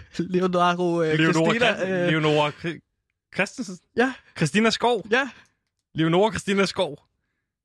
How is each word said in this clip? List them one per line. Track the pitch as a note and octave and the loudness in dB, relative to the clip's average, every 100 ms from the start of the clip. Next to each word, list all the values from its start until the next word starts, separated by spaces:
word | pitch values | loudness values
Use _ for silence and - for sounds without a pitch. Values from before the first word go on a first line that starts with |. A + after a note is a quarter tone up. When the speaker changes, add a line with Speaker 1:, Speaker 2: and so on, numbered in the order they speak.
| - - | -12 -8
Speaker 1:
Leonardo, | F3 F3+ F#3 F3 F3 F3 F3+ E3+ | -2 0 0 2 2 2 0 0
øh, | D#3+ D#3 | 0 2
Speaker 2:
Leonora | E3 E3 | 2 2
Speaker 1:
Christina, | E3 - A#3 | 2 2 0
Speaker 2:
Christ-, | - F#3 | 0 -2
Speaker 1:
øh. | F#3 F3 | -2 0
Speaker 2:
Leonora | D#3+ D3+ D3+ D3 | 0 2 2 0
Chri-, | - F3 D#3 _ _ _ _ _ | -4 -10 -10 _ _ _ _ _
Christensen? | - G3 - G3+ F3+ _ - | -6 -6 -6 -12 -14 _ -2
Speaker 1:
Ja. | B3+ - _ - | 0 -2 _ -4
Speaker 2:
Christina | D#3 G3+ A3+ | 0 2 2
Skov? | - A#3 A3+ G3+ | 2 0 -2 0
Speaker 1:
Ja. | A#3+ C4+ - _ _ _ _ _ | -2 -2 -10 _ _ _ _ _
Speaker 2:
Leonora | D3 D#3+ F3 G#3+ | -2 2 4 2
Christina | F3 - G3 | 0 -2 0
Skov. | F#3 - E3+ C#3+ _ _ _ _ _ _ | 0 -2 -4 -6 _ _ _ _ _ _